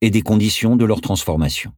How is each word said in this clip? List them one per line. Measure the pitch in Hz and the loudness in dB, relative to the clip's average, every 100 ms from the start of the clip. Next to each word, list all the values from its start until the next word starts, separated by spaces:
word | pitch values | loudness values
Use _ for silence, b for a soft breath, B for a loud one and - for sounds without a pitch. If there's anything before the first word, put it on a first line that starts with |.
et | 113 | 0
des | 110 | 0
conditions | 110 107 107 - 113 123 | 2 2 2 0 0 2
de | 113 | 2
leur | 104 | 0
transformation. | - 95 - 78 73 - - | -2 -4 -2 -2 -2 -4 -10